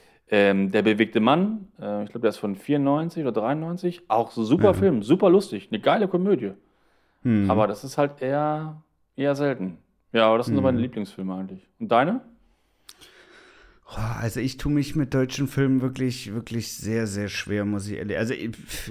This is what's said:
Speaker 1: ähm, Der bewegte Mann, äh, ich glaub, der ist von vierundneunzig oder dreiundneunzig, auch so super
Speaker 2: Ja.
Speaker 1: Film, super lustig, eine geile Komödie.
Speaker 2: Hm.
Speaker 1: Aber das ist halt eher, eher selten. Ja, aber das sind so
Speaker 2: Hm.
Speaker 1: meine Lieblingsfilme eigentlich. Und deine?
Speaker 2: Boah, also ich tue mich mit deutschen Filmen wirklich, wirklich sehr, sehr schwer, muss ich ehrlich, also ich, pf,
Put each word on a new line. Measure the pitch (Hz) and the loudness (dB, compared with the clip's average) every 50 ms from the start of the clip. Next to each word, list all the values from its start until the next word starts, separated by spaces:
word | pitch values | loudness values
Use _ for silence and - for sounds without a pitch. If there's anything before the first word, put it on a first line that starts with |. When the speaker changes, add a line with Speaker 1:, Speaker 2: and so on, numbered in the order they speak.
| _ _ _ _ _ | _ _ _ _ _
Speaker 1:
ähm, | _ 110 104 101 98 98 98 98 95 | _ 4 6 6 6 6 4 2 2
Der | 98 107 | 2 2
bewegte | 98 110 107 104 113 107 - 120 | 4 4 4 4 2 2 2 2
Mann, | 110 120 143 170 190 214 220 214 190 - _ - | 4 4 4 4 2 0 -2 -6 -10 -16 _ -12
äh, | 104 104 104 104 104 | -10 -8 -6 -6 -6
ich | 104 | -8
glaub, | - - | -8 -2
der | - 107 | -2 0
ist | 101 | 0
von | - - 101 98 | 0 -6 -6 -6
vierundneunzig | 95 - - 143 147 139 139 139 151 160 170 - 170 | -6 -4 -2 0 0 2 2 0 0 -2 -4 -6 -4
oder | 151 127 | -4 -4
dreiundneunzig, | 110 113 104 117 143 156 160 165 175 175 - 180 175 - - | -2 -2 -2 -2 -2 -2 -4 -6 -8 -6 -6 -6 -6 -6 -6
auch | _ 110 117 113 110 | _ 0 0 0 -2
so | - 117 110 | -4 -6 0
super | 107 139 185 - 202 | 2 2 6 6 4
Speaker 2:
Ja. | 180 | 4
Speaker 1:
Film, | - 190 190 156 113 101 | 4 2 2 2 2 4
super | 107 156 190 - 185 | 2 2 4 6 6
lustig, | 175 202 196 - - 101 - _ | 6 6 4 0 -8 -10 -8 _
eine | 107 104 | -8 0
geile | - 139 165 226 214 | 2 2 2 4 2
Komödie. | 185 185 175 180 202 196 131 107 98 95 - _ _ _ _ _ _ _ _ _ _ _ _ | 0 0 -2 2 2 0 0 -2 -6 -8 -10 _ _ _ _ _ _ _ _ _ _ _ _
Speaker 2:
Hm. | _ 123 113 104 101 98 | _ 2 2 4 4 4
Speaker 1:
Aber | 107 107 107 | 4 4 4
das | 98 107 - - | 2 0 -6 -10
ist | 135 - - | -8 0 0
halt | 147 143 143 - 131 | 0 0 0 -6 -4
eher, | 131 139 147 151 151 151 151 156 156 156 156 _ _ _ _ _ _ _ | -2 -2 0 -2 -2 -4 -4 -6 -10 -12 -16 _ _ _ _ _ _ _
eher | - 135 143 143 | -4 -2 -2 0
selten. | 135 147 143 131 117 95 95 82 - _ _ _ _ _ _ - | 0 0 -2 -2 -2 -6 -8 -8 -12 _ _ _ _ _ _ 2
Ja, | 113 110 | 4 6
aber | 110 110 117 | 6 6 4
das | 120 | 2
sind | 120 113 | 0 0
so | 98 | 2
Speaker 2:
Hm. | - | 2
Speaker 1:
meine | 131 127 120 | 2 2 2
Lieblingsfilme | 117 123 - 113 101 95 - - 95 95 95 | -2 -2 -4 -8 -8 -8 -10 -10 -8 -8 -6
eigentlich. | 92 95 95 92 95 _ _ _ _ | -8 -10 -12 -14 -18 _ _ _ _
Und | 117 98 | -2 2
deine? | 117 117 135 170 220 262 - - - _ _ _ _ _ _ _ _ _ _ - - _ - - _ - - _ - - - - _ _ _ _ _ _ _ | 2 4 4 2 0 -4 -6 -12 -20 _ _ _ _ _ _ _ _ _ _ -20 -20 _ -20 -20 _ -20 -20 _ -20 -20 -20 -20 _ _ _ _ _ _ _
Speaker 2:
Boah, | - - 107 110 110 117 107 | -14 -10 -8 -6 -6 -6 -6
also | 113 113 - 127 | -6 -6 -4 -4
ich | 113 131 - | -4 -4 -6
tue | - - 147 | -4 -4 0
mich | 147 147 139 143 - | 0 0 0 0 -2
mit | 156 143 123 - | -4 -2 0 0
deutschen | 135 131 127 - - 139 | 0 0 0 -2 -4 -4
Filmen | 135 - 139 139 135 135 131 | -2 0 0 2 2 2 2
wirklich, | 127 131 127 131 131 127 120 - - 107 101 | 0 -2 -4 -2 -2 -4 -4 -4 -10 -8 -8
wirklich | 120 113 - 113 117 107 - - | -8 -8 -6 -6 -6 -6 -6 -10
sehr, | - - 101 110 113 113 | -10 -6 -4 -2 -2 -2
sehr | 107 95 104 104 101 | -4 -4 -6 -6 -6
schwer, | - - - - 101 104 101 | -6 -8 -6 -4 -2 -2 -2
muss | 104 101 101 98 | -2 -4 -4 -6
ich | 104 104 | -8 -8
ehrlich, | - - 101 92 | -8 -6 -6 -4
also | 76 113 117 127 | -2 -2 -2 -4
ich, | 65 85 117 110 | -4 -6 -8 -10
pf, | - - - - - - - | -10 -14 -12 -12 -12 -10 -12